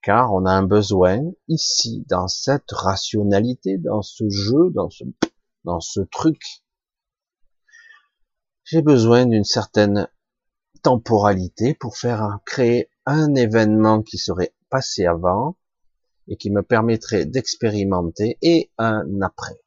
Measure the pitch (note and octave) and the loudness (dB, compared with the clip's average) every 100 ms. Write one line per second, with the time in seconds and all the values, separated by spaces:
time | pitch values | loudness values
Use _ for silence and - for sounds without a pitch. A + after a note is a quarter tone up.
0 | - G#2 B2+ G2 F#2 F#2+ F#2+ G#2 G2+ G2+ | 2 2 2 2 2 2 4 2 2 2
1 | F2+ G2+ D#3 F#3 _ D#3+ - - A#2+ A2 | 4 2 -4 -8 _ -4 -2 -4 -4 -6
2 | - F2+ F2+ - - C#3 - F#2+ F#2 G2 | -4 -4 -4 -6 -2 -4 -4 -6 -4 -4
3 | - A2 G#2 G2+ A#2 B2+ F#3 F#3+ E3 G#2+ | -4 -2 0 2 0 -4 -6 -4 -4 -6
4 | G2+ - A2 G2+ G2+ C3 F3+ C#3 E2+ - | -6 -6 -6 -4 -2 2 2 0 -6 -8
5 | - - - _ _ _ - F2 - - | -16 -8 -8 _ _ _ -8 -6 -6 -8
6 | F#2 - D#3+ D#3 - - _ _ _ _ | -8 -2 -2 -2 -8 -20 _ _ _ _
7 | _ _ _ _ _ _ _ _ - - | _ _ _ _ _ _ _ _ -20 -20
8 | _ _ _ _ _ _ - D#3+ D3+ C#3 | _ _ _ _ _ _ -2 0 4 6
9 | A2+ A#2+ B2+ A2 G2+ - G#2 - G#2 G2+ | 6 6 6 2 2 -2 -2 2 2 2
10 | F2 _ _ _ _ _ _ _ - B2+ | -2 _ _ _ _ _ _ _ 0 0
11 | - A2+ G#2 F#2+ F2+ - A2+ D#3 A#2+ - | 2 2 4 2 -4 -2 -2 -2 -8 -8
12 | A#2+ A#2+ G#2+ G#2 - - A#2+ A#2+ - _ | -6 -4 -4 -6 -10 -2 2 2 -2 _
13 | - D3+ D3+ C#3 A#2 A2+ A2 A2 A2 A2 | -4 0 2 2 2 2 4 4 4 2
14 | A2 - - F2 F2+ _ _ C3 B2+ - | 0 -8 -8 -4 -4 _ _ -6 -4 -2
15 | F2+ E2+ F2+ F#2+ C3+ F3+ _ _ _ _ | 0 0 0 0 -2 -8 _ _ _ _
16 | _ _ - G#2+ G#2 G2+ F#2+ A#2 A2+ A2+ | _ _ -16 -10 -4 -4 0 0 2 0
17 | - G#2+ D2+ C3 - - A#2 G#2 G2 F#2 | -2 -4 -2 -4 -6 -4 -2 -2 0 0
18 | E2+ - G#2+ - E3 E3+ - - A2+ G#2+ | -2 -4 -4 0 2 2 0 -4 -2 -2
19 | D#2 G2 F#2+ - - - | -4 -4 -4 -6 -16 -16